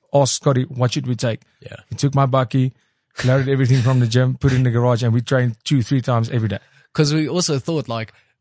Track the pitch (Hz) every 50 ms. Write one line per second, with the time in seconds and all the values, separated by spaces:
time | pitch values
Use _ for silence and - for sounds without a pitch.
0 | _ - - 143 135 - - - - 147 131 127 127 - 135 123 127 120 - -
1 | 127 123 123 - 127 117 107 - _ _ _ _ - - - - - - - -
2 | 143 139 139 135 139 127 131 131 127 - - 131 127 127 - _ _ _ _ _
3 | _ _ - - - 127 131 135 127 139 135 131 135 117 135 131 110 131 131 127
4 | 120 110 117 127 127 127 127 - - 135 131 127 127 123 113 120 120 123 123 110
5 | 123 117 113 123 120 - 135 127 123 120 110 - - - 147 131 107 - 143 131
6 | - 135 123 113 113 113 - 117 110 98 104 - _ _ _ _ _ _ - -
7 | 151 143 151 156 156 123 165 180 175 - 147 131 - 170 165 147 - - 117 113
8 | 110 - _ _ _ _ _ _